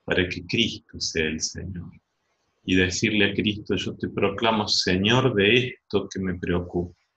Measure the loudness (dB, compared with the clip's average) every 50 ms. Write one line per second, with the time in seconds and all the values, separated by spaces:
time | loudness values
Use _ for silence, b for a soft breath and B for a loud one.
0 | _ -2 2 2 2 2 -2 -6 -6 -2 0 2 2 0 0 -6 -12 _ -10 -8
1 | -8 -4 -2 -2 -2 0 -2 -4 -6 -6 -8 -8 -10 -10 -10 -10 -12 -14 -16 -20
2 | _ _ _ _ _ _ _ _ _ _ _ _ _ 0 2 4 4 2 2 0
3 | 0 0 2 2 2 2 2 0 0 0 -2 -2 -4 -4 -4 -4 -4 -6 -6 -6
4 | -8 -6 -2 0 0 0 0 0 0 2 2 2 0 0 0 0 2 2 2 2
5 | 4 4 4 4 4 4 2 4 4 6 6 4 2 0 -4 -12 _ _ -4 -4
6 | -4 -4 -6 -6 -4 -4 -4 -4 -2 -2 -2 -2 -2 -2 -4 -4 -4 -4 -8 _
7 | _ _ _